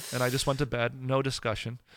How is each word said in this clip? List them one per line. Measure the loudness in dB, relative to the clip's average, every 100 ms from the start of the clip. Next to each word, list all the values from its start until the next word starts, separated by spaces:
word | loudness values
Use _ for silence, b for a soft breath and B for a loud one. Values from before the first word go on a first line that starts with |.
| -4
and | 0
I | 2
just | 2 2
went | 2
to | 0
bed, | 0 -2 -2
no | 0 2
discussion. | 2 0 -2 -2 -4 -8 _